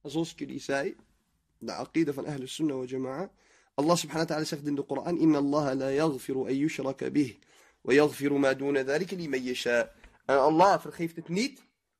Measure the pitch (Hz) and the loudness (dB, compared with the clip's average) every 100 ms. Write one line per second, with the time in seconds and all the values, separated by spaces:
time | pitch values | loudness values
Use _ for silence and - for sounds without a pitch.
0 | 151 151 165 - 139 135 - 139 185 - | -6 -4 -4 -6 -10 -8 -4 -2 -2 -8
1 | _ _ _ _ _ _ 113 95 127 156 | _ _ _ _ _ _ -8 -8 -4 0
2 | 151 139 - 139 127 - 156 131 127 131 | 0 -2 -6 -8 -8 -4 -4 -2 -6 -6
3 | 131 135 202 _ _ _ _ - 147 170 | -6 -6 -8 _ _ _ _ -2 2 2
4 | 151 165 165 156 156 147 147 143 - 139 | 0 -2 -2 -2 -4 -6 -4 -4 -4 -4
5 | 165 175 160 147 143 147 143 135 135 139 | -2 2 4 4 4 2 2 0 0 2
6 | 160 131 - 131 110 135 156 - 131 135 | 2 0 -4 -4 -2 0 0 -2 -4 -4
7 | 127 139 131 - _ _ _ _ - 139 | -2 0 0 -4 _ _ _ _ 2 6
8 | 147 139 143 139 135 131 139 143 131 151 | 6 2 0 2 2 0 0 0 0 -2
9 | 180 190 160 131 127 123 123 120 110 - | -2 -6 -6 -4 -4 -4 0 0 0 -6
10 | - _ - 135 143 160 196 165 151 - | -20 _ 0 4 6 6 6 4 0 -8
11 | 165 175 165 175 277 - _ _ _ | -8 -8 -6 -4 -4 -8 _ _ _